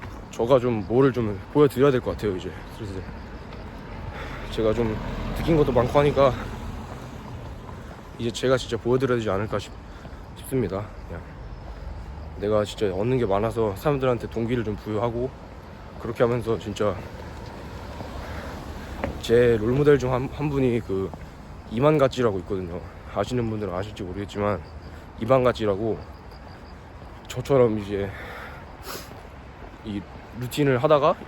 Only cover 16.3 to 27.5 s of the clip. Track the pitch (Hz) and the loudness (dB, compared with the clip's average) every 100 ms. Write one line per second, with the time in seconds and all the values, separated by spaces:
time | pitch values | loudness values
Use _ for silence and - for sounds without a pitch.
16.3 | 120 113 107 104 98 104 95 - - - | 4 0 -2 -2 0 0 0 -6 -12 -12
17.3 | - - - - - - - - - - | -12 -12 -12 -12 -10 -10 -10 -10 -8 -8
18.3 | - - - - - - - - - - | -8 -8 -10 -10 -10 -10 -6 -6 -4 4
19.3 | 117 120 117 107 131 147 143 127 127 127 | 8 8 6 4 6 8 6 6 0 0
20.3 | - 147 139 131 117 - 95 95 - - | -2 0 4 4 2 0 -2 -2 -6 -12
21.3 | - - - - 110 143 156 135 - 120 | -14 -16 -14 -6 2 4 6 4 4 2
22.3 | 95 85 98 90 85 78 - - 95 104 | 0 -2 -4 -4 -8 -10 -14 -6 -4 0
23.3 | 127 113 110 101 87 104 107 92 90 101 | 0 0 -2 -4 -4 -4 -6 -8 -6 -6
24.3 | 104 104 90 78 - - - - - 110 | 0 0 0 -4 -14 -14 -14 -16 -6 4
25.3 | 131 123 117 107 98 113 95 - - - | 6 6 4 0 2 0 -2 -6 -16 -18
26.3 | - - - - - - - - - - | -16 -16 -16 -16 -16 -16 -16 -16 -14 -10
27.3 | - 123 | -6 2